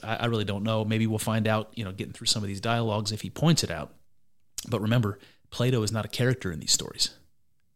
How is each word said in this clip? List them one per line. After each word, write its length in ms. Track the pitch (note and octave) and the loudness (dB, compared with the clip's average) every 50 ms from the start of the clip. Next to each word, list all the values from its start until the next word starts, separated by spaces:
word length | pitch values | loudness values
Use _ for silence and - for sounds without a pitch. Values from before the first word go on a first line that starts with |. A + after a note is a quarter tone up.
| - | -4
I, 120 | A2 A2+ | -6 -4
I 100 | - A#2 | -2 0
really 200 | A#2 A#2 G#2+ G#2 | 0 0 0 0
don't 180 | G2+ G2+ G2+ G#2 | -2 -2 -2 0
know. 200 | A2+ A2 G#2+ A2 | 0 0 0 2
Maybe 240 | G#2+ A2 A2 A2+ | 2 2 2 2
we'll 120 | A2 G#2+ G#2+ | 2 0 0
find 280 | - A2+ A2 A2+ G#2 | 0 0 0 2 2
out, 240 | A2 A2 A2 G#2+ - - | 2 2 0 0 -4 -8
you 100 | A2+ A2 | -10 -8
know, 60 | F#2 | -8
getting 200 | F#2+ G2+ - - | -8 -8 -8 -8
through 160 | - - A#2+ | -10 -4 0
some 160 | A#2 - A#2 G#2 | 0 0 0 -2
of 40 | |
these 120 | G2 G2+ F#2+ | -4 -6 -4
dialogues 520 | G#2 A2+ A#2 A#2 A#2 A2 G#2 G#2+ A2 G#2 | -2 0 0 2 2 0 0 0 -2 -2
if 100 | G#2+ - | -4 -6
he 80 | - - | -6 -8
points 340 | - - D3 E3 E3 - - | -2 2 4 4 4 4 2
it 80 | - | 0
out. 220 | E2+ D#2 C#2+ - - - - - - - - - - - - _ _ - - | -4 -6 -8 -10 -14 -20 -20 -20 -20 -20 -20 -20 -20 -20 -20 _ _ -12 -6
But 140 | - A#2 G2+ | -2 -2 0
remember, 380 | G#2 G#2+ A#2 B2 A2 G2+ G2 - - - - _ _ _ | 2 4 4 4 4 2 0 -4 -10 -20 -20 _ _ _
Plato 320 | - - A#2+ B2+ B2+ A#2 G#2+ | -4 0 2 2 2 2 2
is 80 | F#2+ | 0
not 140 | A2 A2 G#2 | -2 -2 -4
a 40 | G2+ | -2
character 420 | - - A#2+ B2+ B2 - - F#2 | 0 2 2 2 2 0 -2 -6
in 80 | E2 D2 | -6 -4
these 120 | - - | 0 0
stories. 400 | - - - - - - - - - - - - _ _ _ _ _ _ _ _ _ | 0 0 0 -4 -4 -2 -2 -2 -4 -8 -20 -20 _ _ _ _ _ _ _ _ _